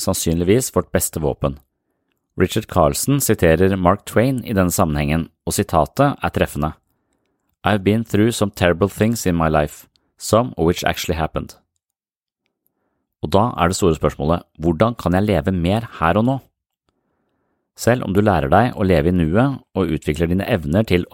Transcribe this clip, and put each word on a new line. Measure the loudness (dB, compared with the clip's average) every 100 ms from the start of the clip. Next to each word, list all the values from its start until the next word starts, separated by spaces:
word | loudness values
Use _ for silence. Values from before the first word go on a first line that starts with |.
sannsynligvis | -4 -2 -2 0 2 2 2
vårt | -4 -2 -4
beste | -4 -4
våpen. | -4 -2 -4 -6 _ _ _ _ _ _ _ -4
Richard | -2 -2 -4
Carlson | 2 2 2 -2 0
siterer | 0 2 4 4 2 2
Mark | 0 0 -2
Twain | 0 0 -2
i | -4 0
denne | 0
sammenhengen, | 2 0 0 0 -2 -4 _ -6
og | -4
sitatet | 0 0 0 0 0 0
er | -4
treffende. | -2 -2 -2 -6 -6 _ _ _ _ _ _ _ _
"I've | -2 0
been | 0 0
through | 0 2 2 2
some | -4
terrible | 0 0 2 0
things | 0 -2 0
in | -2 0
my | 2
life, | 2 0 -6 -20 _ _ _
some | 0 0 0 0
of | 0
which | 0
actually | -2 -4 -6 -4
happened." | -4 -6 -10 -16 _ _ _ _ _ _ _ _ _ _ _ _ _ _ _ _
Og | -2
da | 0 0 0
er | -2
det | 2
store | 0 2
spørsmålet, | -2 -2 -2 -2 -6 _
hvordan | -2 0 0 0
kan | -2 0
jeg |
leve | 0 0 0 -2
mer | 0 -2 -4 -4
her | 0 2
og | 0
nå? | -2 -8 _ _ _ _ _ _ _ _ _ _ _ _
Selv | -6 -2 -2
om | 0
du | 2
lærer | 2 2 2
deg | 2 2 0
å |
leve | 2 2 2
i | 2
nuet | 2 2 0 -2 -8
og | -4 -2 -2
utvikler | -4 -2 0
dine | -2 -2
evner | -4 0 0 2
til | 0 0